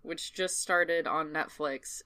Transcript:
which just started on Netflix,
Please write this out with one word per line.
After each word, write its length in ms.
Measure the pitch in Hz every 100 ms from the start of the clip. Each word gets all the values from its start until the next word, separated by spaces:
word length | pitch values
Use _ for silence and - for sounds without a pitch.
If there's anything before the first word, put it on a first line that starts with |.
which 300 | - 165 -
just 260 | - 185 -
started 460 | - 175 170 170 156
on 220 | 156 156
Netflix, 680 | 156 - - 151 135 - -